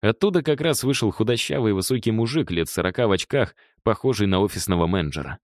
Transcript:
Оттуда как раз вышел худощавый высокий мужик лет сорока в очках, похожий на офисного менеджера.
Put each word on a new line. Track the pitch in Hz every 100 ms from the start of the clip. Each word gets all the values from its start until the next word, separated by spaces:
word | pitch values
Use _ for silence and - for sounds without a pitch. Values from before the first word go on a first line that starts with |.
Оттуда | 104 113 202 175
как | 151 139
раз | 160 139
вышел | 127 135 110
худощавый | - 110 120 - 139 113
высокий | 98 92 131 113
мужик | 110 113 151 135
лет | 85 82
сорока | - 87 92 117
в |
очках, | 95 - 139 113 - _ _
похожий | - 107 135 107 101
на | 92
офисного | 101 98 87 87 85
менеджера. | 95 78 76 71 -